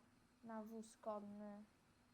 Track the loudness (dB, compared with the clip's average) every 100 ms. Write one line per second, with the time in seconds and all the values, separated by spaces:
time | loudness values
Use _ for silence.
0 | -6 -20 -20 -10 0 2 2 0 -2 0
1 | 4 4 2 -2 -4 -4 -8 -14 -20 -20
2 | -20